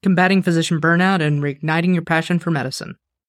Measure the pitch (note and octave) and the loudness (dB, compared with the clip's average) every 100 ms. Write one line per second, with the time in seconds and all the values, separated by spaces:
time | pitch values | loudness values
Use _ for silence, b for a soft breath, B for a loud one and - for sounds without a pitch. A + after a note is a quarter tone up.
0 | G3 F3+ F#3 G3 F3+ E3 E3 E3 D#3+ E3+ | 2 2 4 2 2 0 0 0 2 2
1 | F#3 F#3+ D3+ D3 C#3+ C#3 D#3 D#3+ F3 F3+ | 2 2 0 0 -2 -6 -4 0 0 0
2 | E3+ E3 D#3+ F3 E3+ D#3 B2+ - - - | 0 -2 0 -2 -2 -4 -4 -8 -12 -16
3 | _ _ | _ _